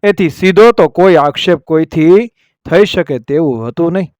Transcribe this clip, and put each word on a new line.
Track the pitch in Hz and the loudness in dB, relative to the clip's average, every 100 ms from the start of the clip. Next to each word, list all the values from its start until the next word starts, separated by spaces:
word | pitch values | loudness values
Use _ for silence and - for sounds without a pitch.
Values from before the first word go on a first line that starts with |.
એથી | 202 202 170 | -2 -2 -4
સીધો | - 185 185 226 | -2 0 4 4
તો | 233 160 | 4 0
કોઈ | - 185 165 | 2 2 4
આક્ષેપ | 143 - - 165 | 0 -2 -4 -4
કોઈથી | _ 160 160 170 156 190 233 _ _ _ - | _ -4 -2 0 2 2 2 _ _ _ -2
થઈ | 170 202 | 0 0
શકે | - 160 131 | -2 -6 -8
તેવું | 110 147 160 120 117 | -4 -4 -2 -4 -8
હતું | 117 170 | -6 -4
નહીં. | 180 175 _ | -4 -8 _